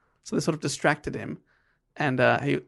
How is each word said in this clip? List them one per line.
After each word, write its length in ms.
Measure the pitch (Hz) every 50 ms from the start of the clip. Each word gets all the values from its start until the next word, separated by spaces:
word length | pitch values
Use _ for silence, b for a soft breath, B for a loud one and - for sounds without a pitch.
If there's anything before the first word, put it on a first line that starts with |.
| _ _ _ _ _
So 120 | - -
they 60 | 165
sort 140 | - 170 156
of 60 | 151
distracted 540 | - 139 - - - 156 151 151 - - -
him. 240 | - 104 - 160 - _ _ _ _ _ _ _ _ _ _ _
And, 220 | - 147 139 131 127
uh, 180 | 123 117 117 -
he, 200 | 135 143 139 143 -